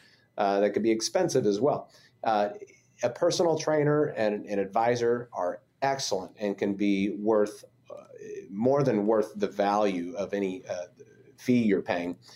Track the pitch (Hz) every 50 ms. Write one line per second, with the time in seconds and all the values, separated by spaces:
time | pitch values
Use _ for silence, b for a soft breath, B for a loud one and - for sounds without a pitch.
0 | B B B B B B B - 104 98 101 101 104 104 101 - 107 113 110 110
1 | - - - 185 185 156 139 127 107 104 101 101 123 143 117 92 - b b b
2 | b b b b - 123 110 104 104 104 - - - - - - _ _ _ -
3 | - - - - 175 175 - - 180 165 156 156 - 156 156 151 143 147 147 151
4 | 151 - - 113 110 107 104 104 - - 104 101 98 95 - 113 117 120 123 117
5 | 117 117 120 120 120 - - 104 90 90 87 - _ _ _ - 139 139 135 135
6 | - - 104 92 92 85 - - 107 101 98 - 110 101 98 98 104 101 101 98
7 | 98 104 - 101 104 110 110 104 104 104 - - - - _ _ _ - - -
8 | - - - - - - - - - - 98 101 117 131 139 147 139 127 110 104
9 | 101 107 113 107 104 - - 104 101 95 98 104 98 101 104 107 107 101 92 90
10 | 87 90 85 101 95 85 101 101 98 95 92 90 - - 95 90 87 - _ -
11 | - - - - - - - - - 127 123 120 113 107 95 87 - - 98 87
12 | 87 90 90 - B B B